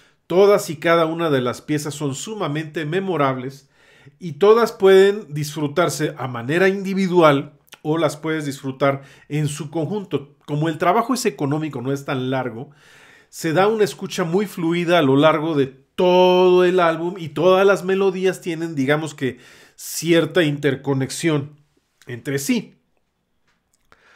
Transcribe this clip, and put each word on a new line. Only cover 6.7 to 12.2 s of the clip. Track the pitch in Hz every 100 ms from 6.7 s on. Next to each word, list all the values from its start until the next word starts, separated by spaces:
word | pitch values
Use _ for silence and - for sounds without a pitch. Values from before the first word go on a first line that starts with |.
| 196 190 190 190 175 156 139 143 _ _ -
o | 151 160
las | 156 143
puedes | 160 156 143
disfrutar | 131 135 131 139 139 - - -
en | 147 147
su | - 151
conjunto. | 165 156 208 196 135 - _
Como | - 151 156
el | 156
trabajo | 175 208 226
es | 247
económico, | 220 - 139 151 156 135
no | 120
es | 139
tan | 143 135